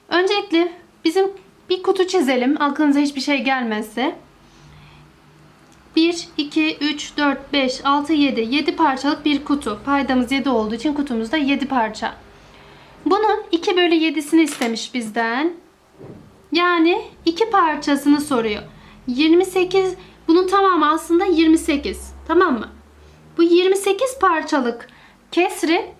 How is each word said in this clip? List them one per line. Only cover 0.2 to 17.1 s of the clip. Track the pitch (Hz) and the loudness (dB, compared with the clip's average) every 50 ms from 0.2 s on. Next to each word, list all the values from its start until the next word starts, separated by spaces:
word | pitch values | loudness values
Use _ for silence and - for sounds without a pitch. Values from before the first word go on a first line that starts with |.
| 370 392 415 415 403 - 320 330 349 339 339 - - _ _ _ - | 0 0 0 -2 -2 0 0 0 0 0 -4 -10 -20 _ _ _ -4
bizim | 330 339 381 392 392 392 - - - _ _ _ - | -2 0 0 0 0 -2 -8 -16 -20 _ _ _ -6
bir | 359 370 370 | -6 -2 0
kutu | 392 381 - 359 | 0 0 0 0
çizelim. | 370 381 370 277 262 262 254 247 269 302 294 294 | 0 0 0 0 2 0 0 2 0 0 0 0
Aklınıza | 285 285 302 311 294 285 285 | -2 0 0 2 2 2 2
hiçbir | 294 285 285 277 | 0 0 -2 -4
şey | 254 294 285 262 220 | -4 -2 -2 -2 0
gelmezse. | 269 269 262 247 220 214 214 214 - - 233 247 311 - - - - _ _ _ - - - - - - - - - - - - - _ _ _ _ _ _ - - _ _ _ _ _ _ _ - - | -2 -2 -2 -2 -4 -4 -6 -6 -8 -6 -4 -4 -4 -4 -6 -12 -20 _ _ _ -20 -20 -20 -20 -20 -20 -20 -20 -20 -20 -20 -20 -20 _ _ _ _ _ _ -20 -20 _ _ _ _ _ _ _ -6 -2
Bir, | 320 320 339 339 339 - - - | 0 0 0 0 -4 -8 -10 -8
iki, | - 294 294 - 320 311 311 311 | -8 -8 -4 -2 -2 0 0 -2
üç, | - 285 302 294 294 - - - | -2 -4 -4 -4 -4 -8 -10 -4
dört, | - 294 285 262 269 - - - | -2 0 0 -2 -2 -6 -4 -2
beş, | 285 262 254 254 - - | 0 0 0 -2 -2 -2
altı, | 277 285 294 294 - 320 | 0 0 0 0 0 0
yedi. | 294 285 269 214 226 | 2 2 2 0 -2
Yedi | 226 220 262 302 302 339 - | -2 -2 -2 -2 -2 -2 0
parçalık | - 320 294 262 254 - 285 311 311 - | 0 0 0 0 0 -2 -2 -2 -2 0
bir | 302 294 277 285 | -2 -2 -2 -2
kutu. | - 285 285 - 226 208 208 - | -2 -4 -2 -2 -4 -8 -8 -4
Paydamız | 277 277 277 262 233 262 254 247 - 269 | -2 -2 0 0 0 0 0 0 0 -2
yedi | 269 247 277 | -2 0 0
olduğu | 254 220 214 208 226 | 0 0 0 -2 -4
için | 233 - 311 285 | -4 -4 -4 -2
kutumuzda | 294 277 - 240 226 220 226 320 | -2 -4 -4 -4 -6 -4 -4 -2
yedi | 311 285 269 277 277 277 - | -2 0 0 0 -2 -2 -2
parça. | 269 247 220 214 214 - - - - - - - - - - - - - - - - - - - - - - | -2 -2 -2 -2 -4 -6 -8 -10 -10 -12 -18 -20 -20 -20 -20 -20 -20 -20 -20 -20 -20 -20 -20 -20 -16 -8 -2
Bunun | 302 381 415 427 427 427 415 - - - | 0 0 2 2 2 0 -2 -2 -2 -4
iki | 330 - 415 370 | -2 0 0 2
bölü | 359 349 339 339 | 2 2 4 4
yedisini | 320 311 320 277 311 294 - 330 320 320 | 2 2 0 -2 -4 -2 2 4 4 4
istemiş | 302 - - 254 233 226 220 - - - | 2 0 -2 -4 -4 -4 -4 -8 -8 -8
bizden. | 254 233 214 208 233 226 226 233 254 302 349 349 - - _ _ _ _ _ _ - - - - - - - - - _ _ 285 | -8 -8 -6 -4 -4 -2 -2 -2 -2 -2 -2 -4 -6 -14 _ _ _ _ _ _ -20 -20 -20 -20 -20 -20 -20 -20 -20 _ _ -2
Yani | 339 349 349 349 339 320 339 370 453 427 - | 0 2 2 4 4 4 2 2 0 -2 -8